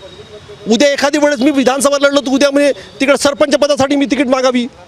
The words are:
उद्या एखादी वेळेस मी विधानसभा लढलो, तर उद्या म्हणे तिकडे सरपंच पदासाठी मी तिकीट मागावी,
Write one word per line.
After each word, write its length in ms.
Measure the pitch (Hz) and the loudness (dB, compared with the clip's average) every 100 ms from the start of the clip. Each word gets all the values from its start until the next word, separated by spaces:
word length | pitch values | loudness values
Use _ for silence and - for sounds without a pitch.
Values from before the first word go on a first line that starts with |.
| - - - - - - - | -20 -20 -20 -20 -20 -10 -2
उद्या 200 | 220 285 | 2 2
एखादी 260 | 277 277 294 | 0 -2 0
वेळेस 220 | 294 294 | 0 0
मी 100 | 262 | 0
विधानसभा 480 | 277 247 269 277 285 | 0 0 0 0 2
लढलो, 200 | 277 277 | 2 0
तर 100 | 277 | 0
उद्या 200 | 269 285 | 0 2
म्हणे 220 | 277 285 | 2 0
तिकडे 440 | 254 - - 269 277 | -2 -8 -4 0 0
सरपंच 400 | 285 277 302 277 | 0 0 0 2
पदासाठी 400 | 285 285 269 285 | 0 0 0 0
मी 100 | 277 | 0
तिकीट 200 | 254 262 | -2 0
मागावी, 400 | 262 254 254 233 - | 0 0 -2 -4 -10